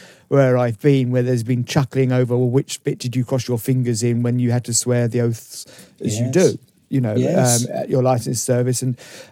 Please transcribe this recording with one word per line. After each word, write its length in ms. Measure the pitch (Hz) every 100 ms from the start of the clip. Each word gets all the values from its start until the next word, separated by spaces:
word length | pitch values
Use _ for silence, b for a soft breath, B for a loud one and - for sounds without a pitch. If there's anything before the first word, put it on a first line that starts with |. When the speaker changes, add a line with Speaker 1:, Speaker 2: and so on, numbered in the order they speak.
| B B B
Speaker 1:
where 280 | 139 131 123
I've 240 | 120 107
been, 300 | 147 139 123
where 100 | 127
there's 220 | 123 123
been 200 | 110 123
chuckling 480 | 120 156 131 131 127
over, 240 | 127 120 123
"Well, 140 | 127
which 340 | 131 - -
bit 140 | - -
did 180 | 123 117
you 80 |
cross 240 | 120 131 120
your 120 | 117
fingers 420 | - 131 120 107
in 220 | 120 120
when 160 | 120 123
you 120 | 123
had 140 | 120 117
to 80 |
swear 340 | 110 123 120 120
the 140 | 120
oaths 440 | 117 113 - - - B B B
as 160 | - 107
you 60 | 127
Speaker 2:
Yes. 80 |
Speaker 1:
do, 260 | 165 156 - _ _ _
you 120 | 135
know, 120 | 117 107
Speaker 2:
Yes. 520 | 127 - 127 120 123
Speaker 1:
um, 40 |
at 160 | - -
your 120 | 135
license 400 | 127 123 - 120
service?" 400 | - 123 123 127
And, 160 | 131 120 B B B